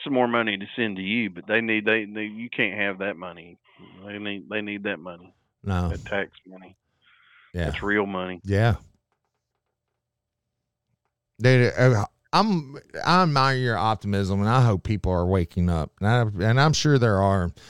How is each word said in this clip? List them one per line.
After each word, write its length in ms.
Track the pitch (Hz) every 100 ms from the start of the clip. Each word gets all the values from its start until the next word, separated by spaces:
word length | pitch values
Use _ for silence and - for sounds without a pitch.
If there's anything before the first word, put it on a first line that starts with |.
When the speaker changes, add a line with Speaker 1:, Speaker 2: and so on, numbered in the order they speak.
Speaker 1:
some 100 | 165
more 140 | 131 123
money 300 | 120 110 98
to 80 | 101 -
send 220 | 113 95
to 40 |
you, 300 | 95 113 107
but 160 | 87 92
they 120 | 107
need, 240 | 113 110 107
they, 200 | 110 101
they, 200 | 107 107
you 240 | 107 120 -
can't 240 | 110 101
have 200 | 101 95
that 180 | 98 82
money. 400 | 90 85 85 - _ _ 90 - 101
They 140 | 104
need, 280 | 104 101 -
they 140 | 107
need 220 | 104 104
that 160 | 101 92
money 340 | 87 87 90 _ _ _
Speaker 2:
No. 260 | 98 92 87
Speaker 1:
that 160 | 85 -
tax 240 | 101 95 _ -
money. 320 | 92 92 _ _ _ _ _ _ _ _ 90
Speaker 2:
Yeah. 100 | 80
Speaker 1:
That's 160 | 76
real 240 | 98 104 101
money. 360 | 95 92 90
Speaker 2:
Yeah. 320 | 92 98 117 - - _ _ _ _ _ _ _ _ _ _ _ _ _ _ _ _ _ _ _ _ _ _ _ _ -
They, 340 | 117 127 120
uh, 320 | 82 127 113 - _ -
I'm, 440 | 165 214 180 135 143 - - -
I 180 | 175
admire 340 | 180 139 135 131
your 200 | 127 107
optimism, 640 | 107 110 104 98 98 98
and 100 | 104
I 120 | 127
hope 200 | 120 98
people 280 | - 107 -
are 140 | 90 87
waking 440 | 95 85 - 87
up. 220 | 85 73 -
And 80 | 101
I, 140 | 120 113 101 107
and 100 | 123
I'm 120 | 151
sure 240 | 143 151 139
there 240 | 117 98
are 300 | 98 98 87 - -